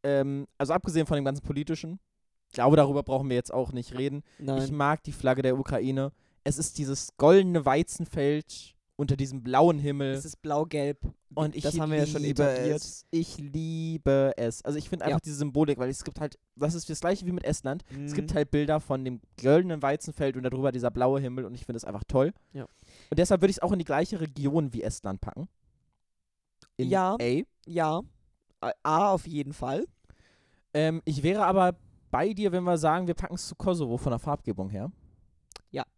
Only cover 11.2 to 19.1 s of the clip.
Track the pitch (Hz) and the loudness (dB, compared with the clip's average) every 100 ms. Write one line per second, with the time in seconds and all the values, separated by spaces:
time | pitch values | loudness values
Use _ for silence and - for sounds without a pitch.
11.2 | _ 139 151 151 151 160 156 151 151 151 | _ -2 -2 0 -2 0 0 2 0 0
12.2 | 147 139 143 127 147 151 - - _ 165 | -2 2 2 2 0 -2 -6 -16 _ -4
13.2 | 160 - 143 151 160 160 160 160 139 139 | -2 -8 -8 -6 -6 -6 -6 -2 2 4
14.2 | 135 - 117 - - 147 - 175 - 151 | 2 0 -4 -4 -6 -6 -6 -4 -2 -2
15.2 | 160 143 147 135 156 135 127 143 - - | -4 -6 -2 2 2 2 -2 -4 -10 -8
16.2 | 151 - _ - 147 170 - 156 175 190 | -10 -10 _ -4 -4 -4 -8 -4 -2 -2
17.2 | 180 180 - 156 131 160 - 135 143 147 | -4 -4 -4 -4 -4 -8 -10 -12 -6 -6
18.2 | 151 151 147 147 147 151 - 135 131 | -2 -2 0 0 2 -2 -2 -4 -4